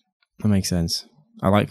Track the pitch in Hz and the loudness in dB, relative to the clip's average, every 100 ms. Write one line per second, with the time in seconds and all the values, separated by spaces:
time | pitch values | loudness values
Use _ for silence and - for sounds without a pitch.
0 | _ _ _ - 107 98 92 87 85 - | _ _ _ -4 0 0 0 -2 -2 -4
1 | - _ _ - 92 104 - | -10 _ _ -6 0 2 0